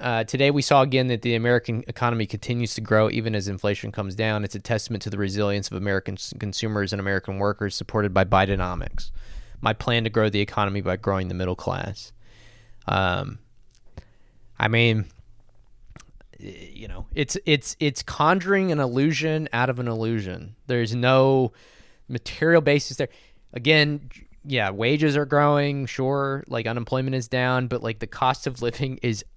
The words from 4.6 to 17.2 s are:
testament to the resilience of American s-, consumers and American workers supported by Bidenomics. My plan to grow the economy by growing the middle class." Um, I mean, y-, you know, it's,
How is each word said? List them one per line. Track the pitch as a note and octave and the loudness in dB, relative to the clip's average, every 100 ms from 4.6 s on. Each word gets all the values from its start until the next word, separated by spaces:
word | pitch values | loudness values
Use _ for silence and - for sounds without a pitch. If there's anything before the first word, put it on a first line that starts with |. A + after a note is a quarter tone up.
testament | - A2 - A2 | -4 -4 -2 -6
to | G#2+ | -6
the | G2+ | -4
resilience | G2 G2+ G#2 G2+ - | -2 0 0 0 -4
of | F#2+ | -6
American | G2+ F#2+ - | -2 -2 -4
s-, | G2 - - | -10 -12 -8
consumers | G#2 - A2+ G#2 G2 | -8 -4 -4 -2 -2
and | G2+ | -2
American | G2 G2 - G2 | -2 -2 -2 -2
workers | G2+ G2+ G2+ | -2 -2 -4
supported | - - A2 G#2 | -6 -4 -2 2
by | F#2+ | 2
Bidenomics. | F#2+ G2 G2 F#2+ F2+ F2 E2+ - - - - - - - | 4 4 4 2 -2 -4 -4 -4 -4 -6 -10 -14 -14 -4
My | A2 | -2
plan | A2 - A#2 | -2 0 0
to | A2+ | 2
grow | A2 G#2+ | 2 2
the | G2+ | 2
economy | G#2 - G2+ G2+ | 0 0 -2 0
by | F#2+ F#2+ | -2 -2
growing | - F#2+ F#2 | 0 -2 -2
the | |
middle | F2+ F#2 F2+ | -4 -4 -4
class." | - F2+ F#2+ G2 - - - - - - - - - | -4 -4 -6 -10 -16 -20 -20 -20 -20 -20 -20 -12 -2
Um, | F#2+ F#2 F#2 F#2+ - _ - - - - - - _ - _ - - | 0 0 -2 -6 -12 _ -20 -20 -20 -20 -20 -20 _ -20 _ -18 -2
I | G#2+ | 2
mean, | A#2 A#2 A2 F2+ - - - - - - - - - - - - - | 4 4 2 -2 -12 -20 -20 -20 -20 -20 -20 -20 -20 -20 -20 -20 -18
y-, | F#2+ - - | -16 -16 -16
you | - G#2+ | -16 -12
know, | G#2+ - | -10 -6
it's, | - | -4